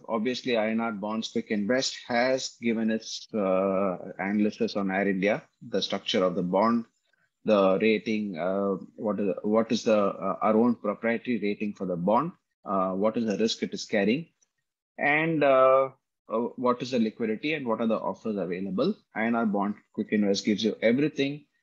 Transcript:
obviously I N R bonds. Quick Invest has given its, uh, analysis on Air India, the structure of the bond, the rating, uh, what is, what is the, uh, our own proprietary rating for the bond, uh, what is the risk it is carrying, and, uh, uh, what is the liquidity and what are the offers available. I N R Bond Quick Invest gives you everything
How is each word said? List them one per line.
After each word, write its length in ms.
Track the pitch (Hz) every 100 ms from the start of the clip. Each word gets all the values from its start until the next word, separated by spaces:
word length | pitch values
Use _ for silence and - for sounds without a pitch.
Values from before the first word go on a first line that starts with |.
| -
obviously 480 | 113 120 123 131 113
I 140 | 107
N 100 | 113
R 120 | 113
bonds. 400 | 104 104 110 -
Quick 180 | 117 -
Invest 460 | 104 101 127 131 - -
has 500 | 120 127 131 - -
given 280 | 117 110 110
its, 360 | 113 - - -
uh, 600 | 110 95 92 98 95 98 87 - -
analysis 580 | 95 104 104 - 110 104
on 160 | 98
Air 160 | 95 98
India, 340 | 95 101 139 - _ 120
the 140 | 101
structure 420 | - 98 - 110
of 120 | 92 92
the 80 |
bond, 400 | 87 92 110 117 113 _ _ _ _ _
the 340 | 104 104 95 95
rating, 560 | 107 107 117 107 104 80
uh, 380 | 90 98 98 92 -
what 240 | - 110 98
is, 160 | 101 -
what 300 | 107 110 113
is 100 | 117
the, 160 | 120 107
uh, 380 | 98 - 95 -
our 160 | 104 110
own 200 | 120 113
proprietary 640 | 104 98 113 117 123 113
rating 320 | 101 104 104
for 100 | -
the 120 | 92 87
bond, 340 | 87 117 165 - _ _
uh, 280 | - 98 92
what 240 | 95 107 120
is 100 | 113
the 100 | 98
risk 260 | 110 -
it 100 | 101
is 100 | 98
carrying, 420 | - 107 98 139 170 _ _ _ _ _ _ -
and, 440 | 143 151 165 160
uh, 460 | 143 131 131 135 135 - _ _ -
uh, 100 | 113 120
what 260 | - 123 123
is 120 | 127
the 60 | 127
liquidity 540 | 110 - 110 107 151
and 120 | 156 123
what 140 | 110
are 80 | 113
the 100 | 107
offers 380 | - 98 113 101
available. 580 | 87 90 98 95 165 220 _ 107
I 80 |
N 100 | 113
R 120 | 117 113
Bond 280 | 101 101 104 _
Quick 180 | - 101
Invest 320 | 107 101 101
gives 180 | 113 98
you 140 | 107 -
everything 640 | 110 127 151 147 139 147 - _